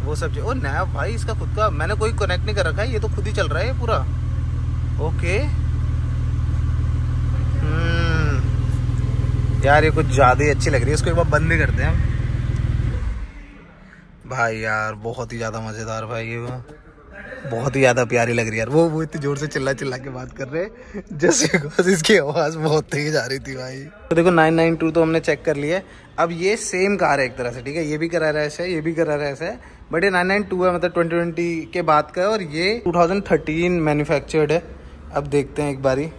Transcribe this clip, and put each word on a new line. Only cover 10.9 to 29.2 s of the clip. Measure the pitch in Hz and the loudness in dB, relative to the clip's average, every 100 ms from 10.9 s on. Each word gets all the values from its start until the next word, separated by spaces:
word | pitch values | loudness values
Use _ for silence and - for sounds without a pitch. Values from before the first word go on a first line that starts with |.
इसको | 151 175 | 0 2
एक | 165 | 2
बार | |
बंद | 165 151 160 | 2 2 2
भी | 165 | 2
करते | 139 127 | 2 0
हैं | 143 | 0
हम। | - - - - - - - - - - - - - - - - - - - - - - - - | 0 0 0 -2 -2 -2 -2 -2 0 -2 -2 -4 -6 -10 -14 -18 -20 -20 -20 -20 -20 -20 -20 -10
भाई | 127 117 110 | -2 0 0
यार | 110 107 107 | -2 -2 -2
बहुत | 107 113 113 113 | -4 -8 -8 -8
ही | 117 | -6
ज़्यादा | 113 113 | -6 -6
मज़ेदार | 110 107 113 110 110 | -8 -8 -6 -6 -6
भाई | 117 113 | -8 -6
ये | 117 | -8
वो, | 120 123 117 - - - - - - - 143 | -8 -10 -14 -20 -20 -20 -20 -18 -16 -14 -8
बहुत | 113 135 131 | -2 -2 2
ही | |
ज़्यादा | 131 123 | 4 4
प्यारी | 117 120 117 | 2 2 2
लग | 117 | 0
रही | 113 | -2
है | 110 | -4
यार। | 113 | 0
वो, | 147 170 | 2 2
वो | 156 | 0
इतनी | 156 160 | -6 -4
ज़ोर | 143 139 | -4 -4
से | 151 | -6
चिल्ला | 147 135 | -4 -4
चिल्ला | 131 139 127 | -4 -6 -8
के | 127 | -10
बात | 127 127 | -12 -12
कर | - 135 | -12 -8
रहे | 156 | -6
हैं, | 202 - - 208 - | -6 -10 -14 -14 -12
जैसे | 151 156 330 - 180 | 0 2 4 2 0
बस | 147 - 180 | 0 0 2
इसकी | 190 160 208 | 4 6 4
आवाज़ | 143 151 151 160 | 4 0 0 0
बहुत | 156 151 | 2 2
तेज | 147 143 151 151 | 0 -4 0 -2
आ | 120 | -2
रही | 135 | -6
थी | 117 131 | -8 -10
भाई। | 127 135 | -10 -12
तो | 147 - - 165 | -16 -18 0 4
देखो | 175 | 6
नाइन | 170 160 | 6 6
नाइन | 165 165 160 | 6 4 2
टू | 165 | 2
तो | 160 | 4
हमने | 160 160 | 4 2
चेक | 156 147 | 0 -2
कर | - 143 | 0 -2
लिया | 147 180 | -2 -4
है। | 190 - - - | -6 -20 -14 -2
अब | 170 | -2
ये | 170 185 226 | 0 0 0
सेम | - 180 196 196 | -2 0 2 2
कार | 165 143 | 2 2
है | 127 | 0
एक | 117 | -2
तरह | 120 | -6
से, | 127 | -6
ठीक | 131 151 | -8 -4
है, | 151 | -4
ये | 151 | -2
भी | 165 | -2
करा | 170 156 | 0 0
रहा | 151 | 0
है | 147 | -2
ऐसे, | 147 180 | -4 -4
ये | 170 | -2
भी | 156 | -2
करा | 165 156 | 0 0
रहा | 147 | 0